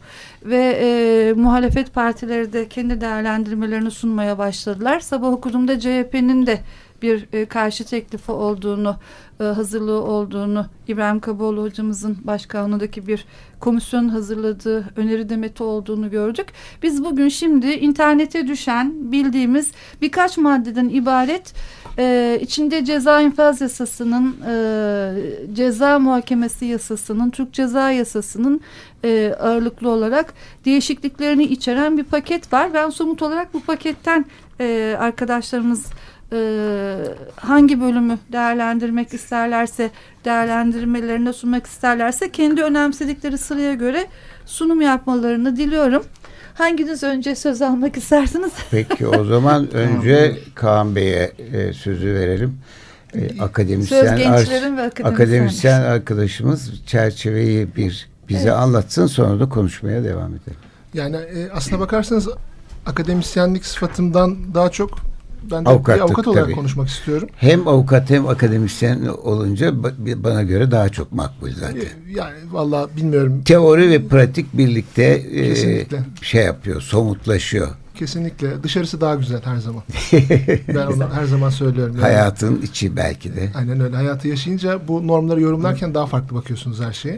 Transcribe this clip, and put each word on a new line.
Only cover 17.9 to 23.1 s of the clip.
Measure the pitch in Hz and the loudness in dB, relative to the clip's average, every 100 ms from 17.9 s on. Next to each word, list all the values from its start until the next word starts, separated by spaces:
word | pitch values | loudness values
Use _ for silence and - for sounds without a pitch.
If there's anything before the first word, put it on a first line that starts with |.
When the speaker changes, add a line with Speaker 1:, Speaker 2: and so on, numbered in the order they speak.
| 285 302 294 302 330 262 | 2 4 4 2 -2 -4
Speaker 1:
düşen | 277 - 240 262 311 247 | -4 -2 -2 -2 -4 -4
bildiğimiz | 269 269 254 247 269 302 - - - | 0 0 2 2 2 0 -8 -20 -6
birkaç | 294 370 359 349 | -4 0 0 2
maddeden | 294 277 233 233 247 | 2 2 0 -2 0
ibaret, | 269 247 262 254 349 359 - - - - - | 0 2 2 2 -2 -6 -14 -14 -14 -12 -2
e, | 254 247 240 233 | 2 2 2 0
içinde | 247 - 302 320 262 | -2 -2 0 0 0
ceza | 302 262 | 0 4